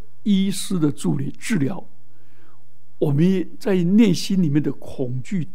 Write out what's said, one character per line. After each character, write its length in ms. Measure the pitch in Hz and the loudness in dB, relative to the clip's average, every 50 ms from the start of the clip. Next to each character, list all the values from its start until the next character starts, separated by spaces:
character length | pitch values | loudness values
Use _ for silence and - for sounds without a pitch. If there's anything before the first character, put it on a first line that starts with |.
| - - - - | -6 -6 -6 -2
医 260 | - 214 196 190 196 196 | 0 2 2 2 2 0
师 300 | - - - - 190 175 | 0 -2 -2 -2 0 2
的 140 | 156 147 | 2 0
助 240 | 139 - - 180 147 | 0 0 0 0 0
理 160 | 135 139 - - | 0 -2 -4 -4
治 200 | - - - 233 | -4 -2 -2 0
疗， 280 | 165 135 127 98 - - - - - - - - - - - - - - - - - - - - - - - - - | 0 0 0 -2 -4 -6 -6 -6 -6 -6 -6 -6 -6 -6 -6 -6 -6 -6 -6 -6 -6 -6 -6 -6 -6 -6 -6 -2 0
我 100 | 170 151 | 0 2
们 400 | 139 143 170 185 190 185 - - - - | 4 4 4 4 4 2 0 -2 -4 -4
在 240 | - 220 190 185 | 0 0 2 2
内 320 | 170 170 202 214 240 196 160 | 4 4 6 6 6 6 4
心 260 | - - - 196 185 | 2 0 0 0 2
里 80 | 175 143 | 2 2
面 140 | 139 151 | 2 2
的 80 | 131 135 | 0 0
恐 480 | - - - - - - 131 120 123 127 | -2 -4 -6 -6 -4 -4 -2 -2 -2 -4
惧、 280 | - - 208 180 143 - | -2 -2 -2 -2 -2 -2